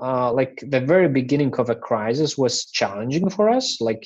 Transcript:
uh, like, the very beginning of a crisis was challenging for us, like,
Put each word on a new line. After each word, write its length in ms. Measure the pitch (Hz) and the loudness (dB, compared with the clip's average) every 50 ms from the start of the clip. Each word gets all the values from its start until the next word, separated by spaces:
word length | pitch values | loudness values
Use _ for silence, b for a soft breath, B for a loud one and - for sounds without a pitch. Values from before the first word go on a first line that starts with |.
uh, 280 | 123 127 131 123 127 123 | -6 -4 -2 0 0 0
like, 320 | 117 135 131 135 - - - 135 | 2 0 0 -2 -4 -12 -8 -2
the 120 | - 127 | -2 0
very 260 | 127 139 175 185 180 156 | 2 4 4 4 4 4
beginning 460 | 131 135 127 123 143 143 147 131 - | 2 0 0 2 2 2 2 0 0
of 140 | - 120 117 | 0 0 -2
a 40 | 117 | -2
crisis 640 | - - - 120 110 107 113 120 143 156 143 - | -4 -2 -4 -2 -2 0 -2 0 0 0 -2 0
was 300 | 139 131 120 - - - | 0 0 0 0 -2 -8
challenging 640 | - - - 113 101 101 104 113 127 139 170 196 190 | -6 -4 -2 -2 -2 -4 -6 -6 -2 -2 0 -2 -2
for 180 | - 208 208 220 | 0 2 2 4
us, 320 | 240 262 254 - - - | 2 2 0 -2 -4 -2
like, 240 | 113 113 110 - - | -2 -2 -2 -4 -8